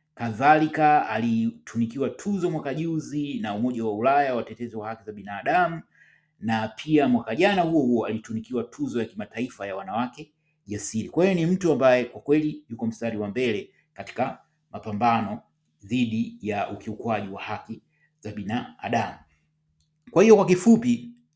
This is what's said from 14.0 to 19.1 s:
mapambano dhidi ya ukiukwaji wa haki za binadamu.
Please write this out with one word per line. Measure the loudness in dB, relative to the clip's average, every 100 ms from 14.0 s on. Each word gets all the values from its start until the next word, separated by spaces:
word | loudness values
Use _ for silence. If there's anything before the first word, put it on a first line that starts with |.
| -10 -6 -6 -6 _ _ _
mapambano | -14 -8 0 2 2 0 -6 -12 _ _ _
dhidi | -4 0 0 0 -4 -6
ya | -6 -4 -4
ukiukwaji | -6 -10 -8 -4 -4 -4
wa | -10
haki | -10 -10 -10 -16 _ _ _ _
za | -12
binadamu. | -10 -6 -6 -8 -10 -4 -2 -4